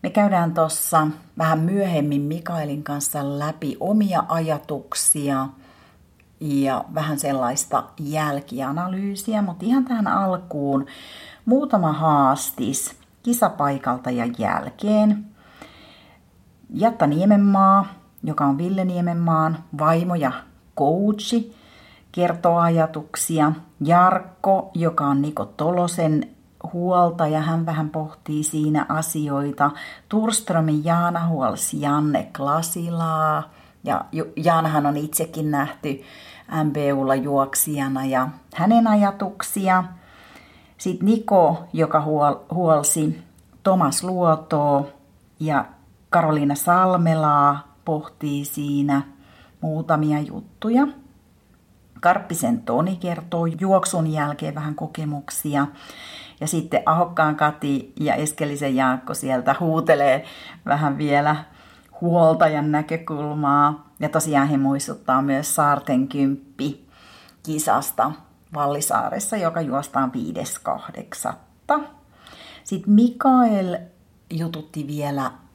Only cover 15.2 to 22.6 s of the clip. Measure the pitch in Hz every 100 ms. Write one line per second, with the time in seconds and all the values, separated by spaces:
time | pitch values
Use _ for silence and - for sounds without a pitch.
15.2 | - - - - - - - - - _
16.2 | _ _ _ _ _ - 214 226 147 147
17.2 | 196 208 202 196 190 196 196 - _ _
18.2 | - 147 143 139 175 190 185 175 175 170
19.2 | 170 160 156 160 - 143 156 165 175 170
20.2 | 139 - - - _ - 143 170 202 208
21.2 | - 233 - - - - - - _ -
22.2 | 175 170 170 170